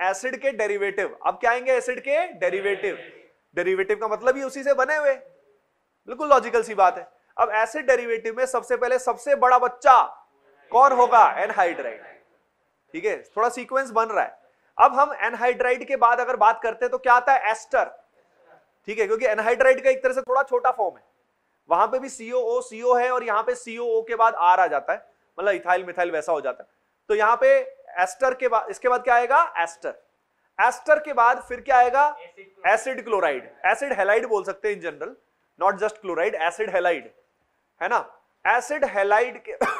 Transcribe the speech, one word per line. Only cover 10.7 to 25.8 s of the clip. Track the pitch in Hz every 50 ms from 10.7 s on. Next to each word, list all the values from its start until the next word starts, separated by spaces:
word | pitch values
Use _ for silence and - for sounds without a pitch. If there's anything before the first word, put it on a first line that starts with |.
| -
कौन | 233 262 277 262
होगा, | 247 247 240 247 233 208 156 117 123
एनहाइड्राइड, | 185 208 214 214 190 175 165 143 135 120 113 - - - - - _ _ _ _ _ _ _ _ _ _ _ _ _ _ -
ठीक | 160 175
है, | 214 185 135 - - _
थोड़ा | 202 220 240
सीक्वेंस | 240 254 240 - 262 262 269 254
बन | 214 226 226
रहा | 226 214 185 131
है। | - - - _ _ _ _ _ _ _ -
अब | - 277 -
हम | 254 285 294 -
एनहाइड्राइड | - 196 226 240 214 233 247 247 - 247 247 254 262 - -
के | 277
बाद | 254 233 233 240 240
अगर | 247 240 254
बात | 220 208 220 226 226 -
करते | 226 220 226 247
हैं | 247
तो | 254 247
क्या | - 262 240
आता | 247 240 277 269
है, | 240 - 208
एस्टर, | 220 220 - - - 247 185 - - - _ _ _ _ _ _ _ _ _ _ - _ _ _ _ _ _ -
ठीक | 214 214
है, | 214
क्योंकि | 196 220 226 254
एनहाइड्राइड | 233 214 214 214 226 240 247 254 254 262 262 269
का | 269
एक | 262 262 -
तरह | 254 254
से | 262 262
थोड़ा | - 254 262 277
छोटा | 262 262 240 240 262
फॉर्म | 247 - 214 175 269
है, | - _ _ _ _ _ _ _ _ _ _ _ _ _ -
वहां | 160 170 202 220
पे | 226 262
भी | 254 269
सीओओ, | - - 226 226 247 254 240 220 233 247
सीओ | 247 247 220 220 233 247 247
है | 240 240 254
और | 254 247 233
यहाँ | 226 208 214 226
पे | 240 247
सीओओ | 240 - 233 226 233 240 240 226 226 226
के | 226 233
बाद | 220 226 220 220
आर | - 170 175 180 202
आ | 190
जाता | 165 151 139 - - 170
है, | 220 - _ _ _ _ _ _ -
मतलब | 180 208 196
इथाइल | 170 170 175 180 185